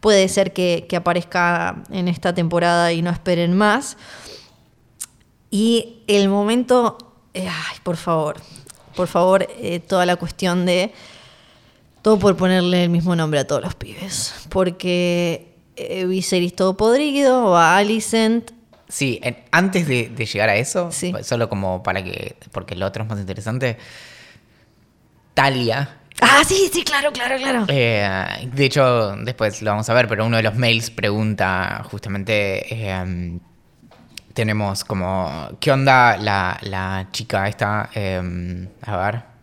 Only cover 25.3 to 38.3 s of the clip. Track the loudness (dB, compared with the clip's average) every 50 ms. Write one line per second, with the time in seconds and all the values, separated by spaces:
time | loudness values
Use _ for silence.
25.3 | _ 2 2 2 2 0 0 0 0 -2 -4 -6 -8 -18 _ _ -2 2 4 6
26.3 | 6 6 4 4 2 2 2 2 0 -2 -4 -2 -2 0 -2 -2 -2 -2 -4 -2
27.3 | -2 -2 -2 -2 0 0 0 0 2 2 2 2 2 0 0 -2 -2 -4 -4 -4
28.3 | -6 -8 -8 -8 -2 0 0 2 4 4 4 4 4 2 0 -2 -4 -6 -8 -8
29.3 | -4 -2 -2 -2 -2 -2 -2 -2 -2 -2 0 2 4 2 4 2 0 -2 0 0
30.3 | 2 2 2 0 0 2 2 2 2 0 -2 -6 -6 -4 -2 0 0 0 0 -2
31.3 | 0 0 0 0 0 -2 -2 -4 -6 -8 -10 -10 -12 -12 -10 -8 -8 -8 -4 0
32.3 | 0 0 0 0 -2 -4 -6 -8 -8 -8 -6 -4 -4 -4 -4 -4 -6 -6 -6 -8
33.3 | -10 -12 -14 _ _ _ _ _ _ _ -20 -20 -20 _ -20 -20 -20 -20 _ _
34.3 | -4 -2 -2 0 0 0 0 -2 -2 -4 -6 -4 -4 -4 -2 -2 -2 -2 -2 -4
35.3 | -4 -8 -10 -12 -10 -4 2 2 2 4 6 6 6 8 8 6 4 2 0 0
36.3 | 0 0 0 -2 -4 -6 -8 -8 -6 -4 -4 -4 -4 -6 -6 -8 -10 -10 -8 -4
37.3 | -2 -2 -2 -2 -2 -2 -2 -2 -2 -2 -4 -4 -6 -6 -6 -4 -4 -4 -4 -6